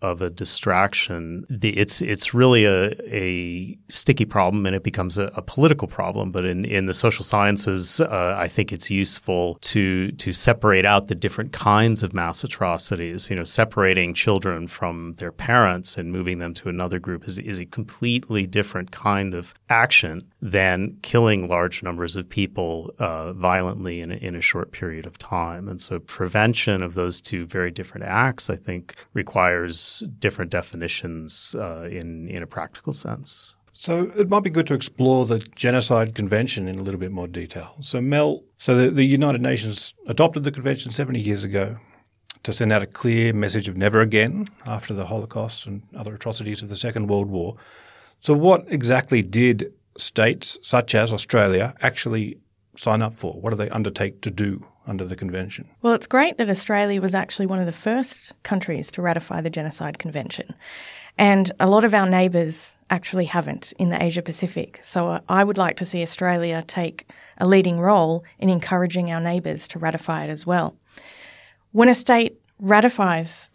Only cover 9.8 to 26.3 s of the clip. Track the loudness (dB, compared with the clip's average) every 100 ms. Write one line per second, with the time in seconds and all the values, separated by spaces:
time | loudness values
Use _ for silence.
9.8 | 2 0 -2 -4 -2 2 2 4 4 4
10.8 | 6 4 2 -2 -4 -4 -8 -2 4 6
11.8 | 4 2 -2 -2 -2 -2 -4 -2 -2 0
12.8 | -2 -4 -4 -2 -2 -2 0 2 2 4
13.8 | 4 4 2 0 2 2 0 -4 -6 -6
14.8 | -6 -6 -10 -10 -10 -6 2 4 4 2
15.8 | 0 -2 -2 -4 -4 -4 -6 -8 -8 -6
16.8 | -4 -4 -6 -8 -6 -6 -6 -8 -8 -10
17.8 | -10 -4 -2 0 0 -2 0 0 -2 -4
18.8 | -10 -4 0 0 0 -6 -10 -10 0 2
19.8 | 4 4 2 -4 -14 _ -2 2 4 2
20.8 | -2 -8 0 4 4 2 0 0 0 -4
21.8 | -8 -6 -4 -6 -6 -4 -4 -2 -4 -6
22.8 | -8 -6 -4 -4 -8 -2 2 2 0 -4
23.8 | -6 -8 -8 -8 -8 -4 -2 -2 -6 -8
24.8 | -10 -10 -12 -16 -6 -4 -4 -8 -10 -6
25.8 | -6 -6 -10 -8 -2